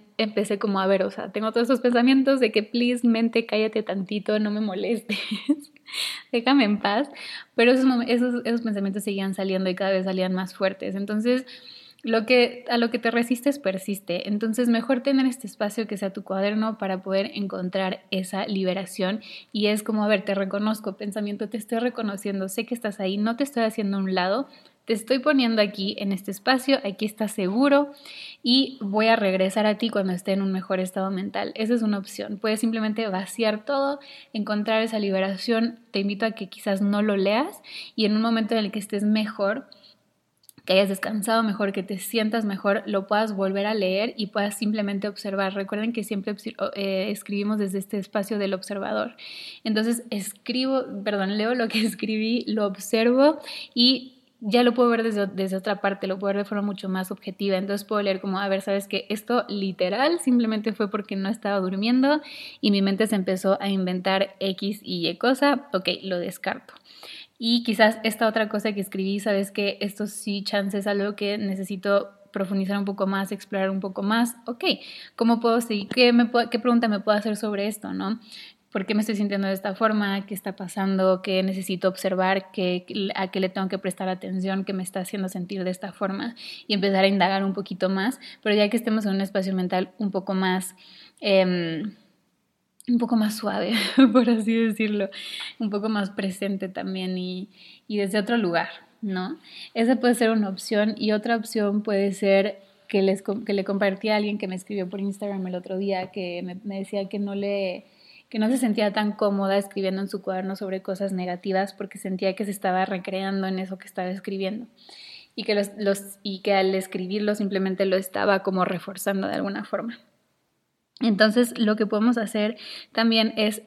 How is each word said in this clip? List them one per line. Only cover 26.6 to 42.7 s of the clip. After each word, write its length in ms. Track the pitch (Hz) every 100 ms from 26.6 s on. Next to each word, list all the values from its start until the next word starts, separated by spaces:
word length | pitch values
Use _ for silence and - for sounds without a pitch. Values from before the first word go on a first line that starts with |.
| 254 269
aquí 220 | 202 196 214
estás 260 | - 208
seguro 600 | - 185 214 277 277 190 - - - - -
y 380 | - 262 269 -
voy 240 | 202 214 220
a 100 | 226
regresar 520 | 202 185 190 214 214
a 100 | 202
ti 140 | 226
cuando 220 | 208 190
esté 180 | 180 -
en 100 | 196
un 100 | 196
mejor 280 | 185 180 190
estado 320 | 185 196 190
mental". 400 | 190 196 190 -
Esa 220 | - 220 240
es 80 |
una 160 | 220 202
opción. 400 | 190 - 208 202
Puedes 200 | 220 214
simplemente 480 | 226 226 214 214 220
vaciar 580 | 185 196 - 220 214 214
todo, 340 | 277 277 285 - - -
encontrar 480 | 220 208 208 208 220
esa 160 | 226 220
liberación. 800 | 202 190 190 190 - 226 233 - _
Te 80 | 202
invito 260 | 202 202 220
a 60 |
que 180 | 214 185
quizás 320 | - 214 196
no 220 | 202 208
lo 140 | 208 196
leas 440 | 190 220 320 - - - - -
y 100 | 214
en 100 | 214
un 80 |
momento 320 | 226 226 214 226
en 100 | 208
el 60 |
que 80 | 214
estés 240 | 202 202
mejor, 640 | 208 214 214 214 196 233 - - - _ _ _ _ _ _ - -
que 80 |
hayas 160 | 190 196
descansado 540 | 190 - 214 196 226
mejor, 280 | 220 190 202
que 120 | 196
te 160 | 185 190
sientas 440 | - 226 214 233
mejor, 380 | 214 196 202